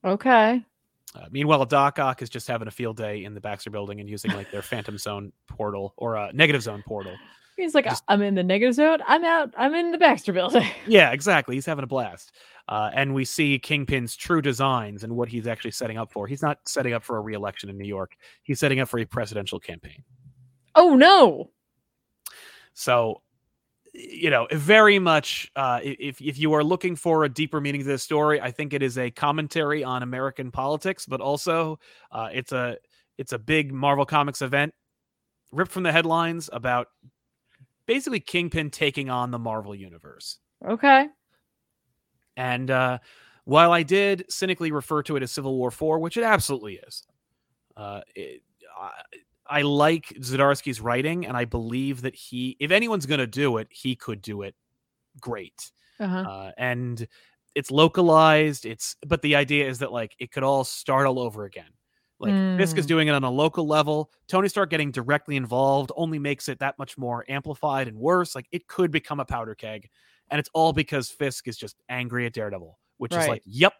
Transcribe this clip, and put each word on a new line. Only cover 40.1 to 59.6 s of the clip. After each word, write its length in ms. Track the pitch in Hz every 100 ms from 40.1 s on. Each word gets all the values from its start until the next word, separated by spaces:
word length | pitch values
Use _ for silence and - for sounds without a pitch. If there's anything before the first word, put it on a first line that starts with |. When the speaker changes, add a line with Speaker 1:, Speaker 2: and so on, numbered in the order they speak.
| - - - _ _ -
Speaker 1:
Okay. 400 | 226 285 269 294 _ _ _ _ _ _ _ _ _ _ _ _ -
Speaker 2:
And, 340 | 127 123 131
uh, 300 | 131 127 127 _ - _ _ -
while 260 | 143 170
I 120 | 170
did 420 | 151 190 202 190 -
cynically 420 | - 190 180 165
refer 300 | 151 131 151
to 120 | 139 147
it 80 |
as 80 | 127
Civil 240 | - 135 131
War 140 | 123
four, 280 | - 160 160
which 180 | 165 233
it 60 |
absolutely 560 | 233 208 - 135 104 92 -
is, 180 | - _ _ _ _ _ _ _ -
uh, 240 | 104 101 - -
it, 260 | 76 64 _ _ - -
I, 140 | 92 - - - _ _ -
I 140 | 143
like 480 | 143 143 151 165 - 107
Zdarsky's 640 | 127 131 139 139 - 113
writing, 440 | 113 120 147 170 165
and 120 | 123
I 80 | 120
believe 560 | 120 113 123 135 131
that 140 | 127 -
he, 420 | - 123 127 127
if 120 | 147
anyone's 340 | 190 233 208 139
gonna 200 | 147 123
do 300 | 123 143 113
it, 100 | 110
he 240 | - 131 123
could 260 | - 104
do 200 | 104 101
it 140 | 98 - _ _ _ _ _ 139
great. 500 | - 208 92 - - _ _ _
Speaker 1:
Uh-huh. 180 | 202 185
Speaker 2:
Uh, 320 | 190 98 95 -
and 500 | 127 123 123 120 117 _ _ _ _ -
it's 160 | 139
localized, 920 | 139 160 - 175 156 160 151 156 139 110
it's, 320 | 113 - - 143
but 140 | 160
the 140 | 151 143
idea 320 | 143 147